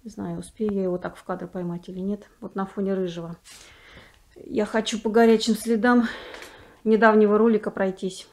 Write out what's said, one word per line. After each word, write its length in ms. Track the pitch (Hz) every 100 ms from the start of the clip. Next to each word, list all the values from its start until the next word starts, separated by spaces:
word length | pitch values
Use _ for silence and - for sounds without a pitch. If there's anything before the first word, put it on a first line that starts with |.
Не 80 | 233
знаю, 300 | 208 190 170
успею 340 | 175 _ 214
я 80 | 196
его 160 | 185 180
так 160 | 180
в 80 | -
кадр 240 | - 185 180
поймать 420 | 190 175 175 175
или 120 | 185
нет. 280 | 190 202 - _
Вот 160 | 196 202
на 100 | 196
фоне 280 | - 196
рыжего. 420 | 190 185 170 165 170 _ - - - - - - _ _
Я 320 | - - - 208
хочу 340 | 226 220 214
по 100 | 226
горячим 440 | 214 233 220 226
следам 540 | 214 226 226 240 247 233 - - - - - - _
недавнего 560 | 220 220 226 214 214 208
ролика 320 | 226 214 208
пройтись. 560 | - 196 190 190 - -